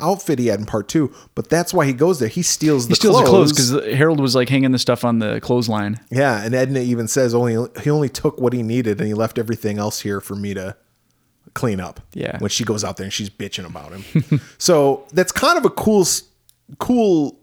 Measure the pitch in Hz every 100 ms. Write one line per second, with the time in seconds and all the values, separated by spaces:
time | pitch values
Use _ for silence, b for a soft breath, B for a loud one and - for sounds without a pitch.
0 | 160 196 - 135 120 104 107 110 101 165
1 | 139 B B - - 160 170 185 139 123
2 | 165 170 110 175 175 - 156 143 117 -
3 | 214 233 220 190 147 143 123 139 107 127
4 | 160 151 135 127 123 135 135 127 - 117
5 | 123 117 107 110 - 123 117 107 104 117
6 | - 123 139 107 110 127 131 135 123 120
7 | 110 139 127 117 120 113 123 - 147 151
8 | 139 - 151 - 123 123 113 123 117 101
9 | 107 107 113 - 113 113 107 104 104 -
10 | 104 98 - 101 101 98 92 - _ _
11 | _ _ _ _ _ - 120 95 87 -
12 | - - - - 101 - 113 107 92 -
13 | 98 - 101 - 202 - 90 85 73 95
14 | 101 160 - 147 - - - 160 139 135
15 | - 160 185 - 320 349 214 - 214 208
16 | 170 - - _ _ _ - - - 247
17 | 214 165 143 -